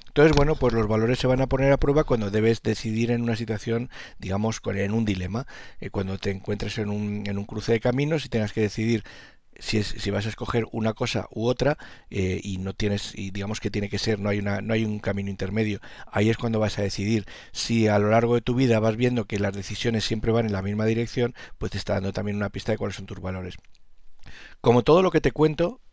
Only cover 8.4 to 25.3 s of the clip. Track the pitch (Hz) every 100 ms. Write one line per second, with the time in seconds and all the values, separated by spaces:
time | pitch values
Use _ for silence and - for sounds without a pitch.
8.4 | 104 - 107 - 110 113 - - - -
9.4 | _ - - 107 101 - 98 101 107 -
10.4 | 117 120 110 113 110 110 123 113 - -
11.4 | 117 127 131 151 - - - - 92 92
12.4 | 101 92 92 - 104 101 - - 98 98
13.4 | 98 107 104 107 101 101 - 107 104 101
14.4 | 101 101 104 110 110 104 107 101 98 95
15.4 | 95 104 107 98 - - - 113 107 113
16.4 | 120 110 107 - 101 - 101 113 95 -
17.4 | - - - 117 107 104 104 110 117 120
18.4 | 120 123 131 110 110 110 123 123 104 107
19.4 | 101 101 95 101 123 113 - 113 113 113
20.4 | 113 98 98 104 110 113 117 - 120 -
21.4 | - - 110 101 - 101 95 98 104 101
22.4 | 101 101 - 107 101 98 98 95 92 92
23.4 | 92 - - - - - - - - -
24.4 | - - - 120 117 165 185 165 143